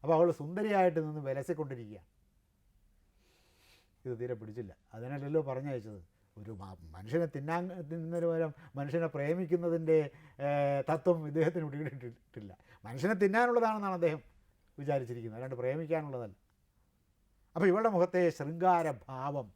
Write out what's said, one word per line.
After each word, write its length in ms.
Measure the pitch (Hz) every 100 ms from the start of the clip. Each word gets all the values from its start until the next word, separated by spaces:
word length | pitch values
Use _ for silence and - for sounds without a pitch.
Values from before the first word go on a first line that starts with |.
അപ്പോൾ 140 | 143 160
അവൾ 120 | 175 160
സുന്ദരിയായിട്ട് 600 | 147 180 214 202 185 160 156
നിന്ന് 160 | 151 135
വിലസിക്കൊണ്ടിരിക്കുകയാണ്. 800 | 135 131 160 151 131 110 104 _ _ _ _ _ _ _ _ _ _ _ _ _ _ _ _ _ _ _ _ 131
ഇത് 60 | 117
തീരെ 140 | 123 117
പിടിച്ചില്ല. 320 | 107 107 104 90 _
അതിനല്ലല്ലോ 460 | 110 123 143 143 156 139
പറഞ്ഞയച്ചത്. 500 | 131 143 131 107 104 85 _ _ -
ഒരു 120 | 104 110
മ-, 260 | 95 90 82
മനുഷ്യനെ 320 | 80 101 156 170
തിന്നാൻ, 280 | 143 143 170 180 185 147
തിന്നുന്നതിന് 380 | 170 160 170 170
പകരം 220 | 165 160 143 - 135
മനുഷ്യനെ 300 | 143 160 165
പ്രേമിക്കുന്നതിൻ്റെ, 840 | 151 143 170 175 175 170 165 160 160 147 - - -
ഏ, 40 | 143 143 143 139 139
തത്വം 280 | 156 - 170 151
ഇദ്ദേഹത്തിന് 340 | 151 156 165 156
പിടികിട്ടിട്ടില്ല. 840 | 143 151 139 120 117 _ - 104 92 _ - 107
മനുഷ്യനെ 300 | 127 175 214
തിന്നാനുള്ളതാണെന്നാണ് 760 | 196 214 240 233 226 214 202 180
അദ്ദേഹം 220 | 170 151 - _ _ _ _ -
വിചാരിച്ചിരിക്കുന്നത്, 580 | 143 139 120 120 117 110
അല്ലാണ്ട് 200 | 127 123
പ്രേമിക്കാനുള്ളതല്ല. 760 | 127 143 160 160 147 131 113 98 _ _ _ _ _ _ _ _ _ _ _
അപ്പോൾ 120 | 165 190
ഇവളുടെ 180 | 185 226 190
മുഖത്തെ 260 | 175 180 175 151
ശൃംഗാരഭാവം 1120 | 143 170 185 175 160 120 - 131 139 143 110